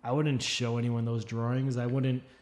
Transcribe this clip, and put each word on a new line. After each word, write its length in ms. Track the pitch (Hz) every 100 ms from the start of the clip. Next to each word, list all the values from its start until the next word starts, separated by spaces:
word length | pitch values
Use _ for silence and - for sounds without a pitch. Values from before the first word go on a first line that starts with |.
I 80 | 120
wouldn't 300 | 139 151 131
show 360 | - - 120 120
anyone 280 | 120 117 117
those 180 | 117
drawings. 540 | 107 113 117 127 135 123
I 80 | 120
wouldn't, 360 | 135 131 127 - -